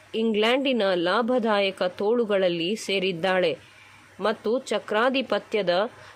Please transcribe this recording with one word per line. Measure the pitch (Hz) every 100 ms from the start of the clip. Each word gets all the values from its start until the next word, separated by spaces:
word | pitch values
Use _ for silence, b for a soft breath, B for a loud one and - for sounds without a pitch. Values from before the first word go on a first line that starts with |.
| -
ಇಂಗ್ಲೆಂಡಿನ | 220 226 208 220 254 269 247 196
ಲಾಭದಾಯಕ | 180 170 202 240 254 226 208 196 190
ತೋಳುಗಳಲ್ಲಿ | 180 - 202 240 220 202 185 175 170 214
ಸೇರಿದ್ದಾಳೆ | - 196 185 170 190 185 175 135 B B B B - -
ಮತ್ತು | 202 220 214 247
ಚಕ್ರಾಧಿಪತ್ಯದ | 262 208 - 185 247 269 240 208 - 214 180 175 226 B B